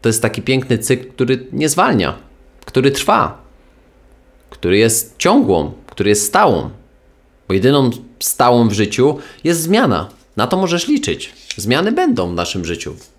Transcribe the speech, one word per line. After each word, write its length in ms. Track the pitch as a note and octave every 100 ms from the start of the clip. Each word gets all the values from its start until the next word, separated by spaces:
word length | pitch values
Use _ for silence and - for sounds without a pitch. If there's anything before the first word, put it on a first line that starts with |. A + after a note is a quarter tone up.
To 60 | A#2
jest 140 | A2
taki 200 | A2+ -
piękny 360 | G2+ C3 C3 A#2
cykl, 300 | A2+ C3 -
który 380 | - B2+ B2+ -
nie 160 | - D3+
zwalnia, 460 | E3 G#3 C#3+ D2+ - - _ _ _
który 260 | - - C3
trwa, 520 | C#3 - - - - - _ _ _ _ _ _ _ _ _ _
który 280 | - F2 G2
jest 360 | A2+ A2+ - _
ciągłą, 540 | E3+ A#3+ A#3 F2 D2+ - -
który 240 | - G2+
jest 160 | G#2 -
stałą. 440 | - G3+ F2+ - - _ _ _ _ _ _ _
Bo 60 |
jedyną 360 | F#2+ A#2+ C#3+ B2+ A2+ - -
stałą 480 | - - B2 A#2+ A2+
w 40 |
życiu 460 | G2+ G#2 - C3 - - -
jest 160 | D#3 E3+
zmiana. 480 | D#3+ G#3 A3 F2+ F#2+ - _ -
Na 100 | A2
to 100 | F#3
możesz 320 | F#3+ F3 F3
liczyć. 440 | D4 - D2+ - - - -
Zmiany 360 | G2 C3 G3
będą 380 | D4 F4+ A3+ F2
w 40 |
naszym 300 | F2 E2+ F#2+
życiu. 320 | E2 E2 - C#2 -